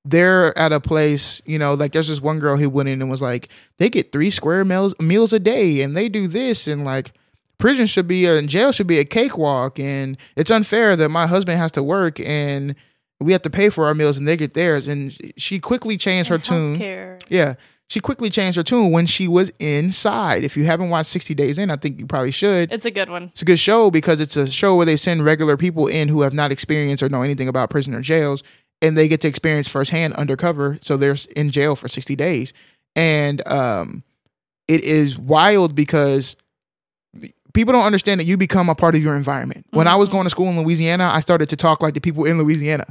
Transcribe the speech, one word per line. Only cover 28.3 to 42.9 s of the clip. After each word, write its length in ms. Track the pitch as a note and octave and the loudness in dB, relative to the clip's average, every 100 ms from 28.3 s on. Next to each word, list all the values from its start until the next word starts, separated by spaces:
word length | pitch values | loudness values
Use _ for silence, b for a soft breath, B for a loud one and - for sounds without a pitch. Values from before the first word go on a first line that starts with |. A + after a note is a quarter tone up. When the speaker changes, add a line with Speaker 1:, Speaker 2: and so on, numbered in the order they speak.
| C#3 b b b _ | -4 b b b _
Speaker 1:
and 160 | D#3+ D#3 | 2 4
they 100 | D#3 | 4
get 140 | D#3 | 2
to 60 | D#3+ | 0
experience 400 | C3+ E3 D3+ C#3 | -2 -2 -2 -2
firsthand 460 | C#3 C3+ E3 E3 - | -4 -2 -2 -2 -4
undercover. 640 | C#3+ C3+ F3 D3+ C#3+ D3+ | -4 -2 -2 -2 -4 -4
So 160 | - C#3 | -4 0
they're 140 | C#3 | 0
s-, 140 | C#3 - | 0 -4
in 240 | D3 D3 | -4 -2
jail 240 | C#3 D3 C#3+ | 0 0 -2
for 120 | A#2+ | -6
sixty 280 | - - C#3 | -10 -6 -4
days. 360 | D#3 D3 C3 b b b _ - | -2 -2 -4 b b b _ -2
And, 500 | E3 D3+ C#3+ C#3+ - | 0 2 0 -2 -4
um, 560 | C#3+ B2+ G2+ D2+ - - _ _ _ _ _ - | -2 -2 -2 -6 -12 -18 _ _ _ _ _ 0
it 160 | D#3+ | 0
is 340 | - D#3 C#3+ B2+ | 2 2 2 -2
wild 560 | B2+ D#3 F#3 G#3 F3 D3 | 0 4 6 4 4 2
because 600 | D3 D#3 C#3+ C3+ C3 - _ _ _ _ _ _ _ - D2+ - _ | 0 2 2 0 -2 -12 _ _ _ _ _ _ _ -20 -20 -20 _
people 200 | - A3+ | 0 4
don't 100 | B3+ G#3 | 4 4
understand 340 | G3 G#3 G3 | 2 2 0
that 40 | E3+ | 2
you 120 | F#3+ | 2
become 320 | F#3 F#3+ F3 | 2 2 2
a 60 | D#3 | 2
part 200 | E3+ D#3+ | 4 4
of 80 | |
your 120 | D3+ C#3+ | 2 0
environment. 500 | C#3+ C#3 B2 - - | -2 -4 -6 -10 -4
When 160 | - E3 | 2 4
I 80 | F#3+ | 4
was 140 | G3+ | 4
Speaker 2:
Mm-hmm. 60 | G3 | 2
Speaker 1:
going 80 | F3 | 0
to 40 | |
school 180 | - F#3 | 0 -2
in 120 | F3 | 0
Louisiana, 500 | D#3+ E3 E3 F3 F3+ | 0 0 0 0 0
I 60 | D3+ | 0
started 300 | D#3 E3+ D3+ | 2 2 0
to 60 | D3+ | 0
talk 260 | E3+ D#3 | 2 2
like 100 | D#3 | 0
the 80 | D3 | -2
people 240 | E3+ D3+ D3+ | -4 -2 0
in 120 | E3 | 2
Louisiana. 480 | D3+ D#3 D3 D3+ - | 2 0 0 -4 -6